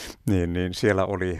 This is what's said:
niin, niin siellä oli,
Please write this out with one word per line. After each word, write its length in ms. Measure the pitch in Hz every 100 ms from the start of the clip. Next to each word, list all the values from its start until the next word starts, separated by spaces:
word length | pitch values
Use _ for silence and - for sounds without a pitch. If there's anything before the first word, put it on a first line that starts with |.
| - - -
niin, 240 | 95 87
niin 200 | 87 90
siellä 320 | 90 107 95 95
oli, 340 | 95 92 85